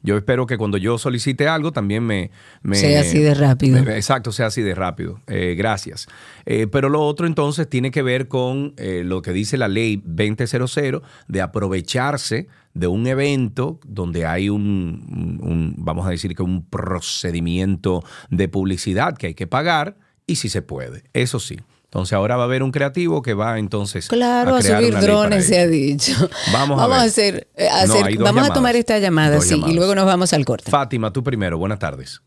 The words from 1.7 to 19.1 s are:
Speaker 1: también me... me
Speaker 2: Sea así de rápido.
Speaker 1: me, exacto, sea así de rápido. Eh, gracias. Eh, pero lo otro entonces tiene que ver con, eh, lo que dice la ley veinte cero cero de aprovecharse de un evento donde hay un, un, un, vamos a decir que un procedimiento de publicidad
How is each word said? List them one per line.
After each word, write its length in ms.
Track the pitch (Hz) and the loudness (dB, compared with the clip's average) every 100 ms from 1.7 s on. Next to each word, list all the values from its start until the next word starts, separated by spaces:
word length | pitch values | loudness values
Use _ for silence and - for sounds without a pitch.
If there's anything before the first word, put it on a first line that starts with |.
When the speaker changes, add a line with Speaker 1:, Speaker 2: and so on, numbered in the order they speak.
Speaker 1:
también 300 | 143 101 107 | -2 -2 0
me... 260 | 117 101 87 - - - | 0 -2 -4 -10 -20 -10
me 140 | - 98 | -2 2
Speaker 2:
Sea 240 | 143 147 | 4 4
así 200 | 143 156 | 4 4
de 140 | 151 | 4
rápido. 480 | 143 143 131 139 127 | 4 4 4 6 6
Speaker 1:
me, 120 | 135 | 4
exacto, 380 | 107 98 131 113 | 0 0 -2 -2
sea 140 | 107 113 | -2 -2
así 140 | 127 | 0
de 140 | 104 | -2
rápido. 460 | 90 92 85 85 98 - | 0 -4 -4 -8 -10 -6
Eh, 280 | 95 90 87 | -2 -2 0
gracias. 520 | 110 101 - - - - - - | 0 -2 -6 -14 -16 -20 -20 -16
Eh, 220 | - 110 110 | -4 -2 0
pero 240 | 139 135 | 0 0
lo 100 | 151 | 0
otro 240 | 151 147 170 | 0 0 -2
entonces 440 | 160 147 147 156 | 0 -2 -2 -2
tiene 200 | 131 131 | -2 -2
que 120 | 139 | -2
ver 260 | 131 127 127 | -2 -2 -2
con, 460 | 131 127 135 143 139 | -2 -2 -4 -6 -8
eh, 260 | 98 90 | -6 -4
lo 180 | 87 92 | -4 -4
que 100 | 80 | -4
dice 240 | 92 104 135 | -4 -2 -2
la 120 | 110 | 0
ley 340 | 101 113 104 | 0 -2 -2
veinte 420 | 87 82 104 107 120 | -6 -2 -2 -2 -4
cero 200 | 127 123 | -2 -2
cero 360 | - 139 139 - - - | -2 -4 -4 -10 -20 -6
de 120 | 95 | -4
aprovecharse 1080 | 90 110 98 95 87 127 131 143 - 113 190 _ _ | -2 -2 -2 -4 -2 -2 -2 -2 -4 -6 -6 _ _
de 120 | - 87 | -4 -2
un 200 | 95 120 | 0 0
evento 720 | 131 143 139 120 113 139 165 - | 0 0 0 -2 -2 -6 -6 -12
donde 400 | 98 87 85 80 | -8 -4 -2 -2
hay 240 | 87 98 | 0 0
un, 100 | 104 104 98 87 82 - 87 85 85 | 0 0 -2 -4 -8 -10 -6 -6 -6
un, 100 | 85 | -2
un, 240 | 82 80 - | -2 -2 -4
vamos 280 | 82 82 92 | -6 -4 -4
a 40 | |
decir 240 | 85 95 | -4 -6
que 80 | 85 | -4
un 240 | 90 92 82 | -4 -4 -6
procedimiento 1300 | - 90 90 - - 90 85 85 87 95 92 101 90 - - - | -8 -6 -6 -6 -6 -4 -2 -2 0 0 0 0 -2 -4 -20 -6
de 200 | 90 92 | -2 0
publicidad 680 | 98 95 92 - 95 160 | 0 -2 -2 -2 0 0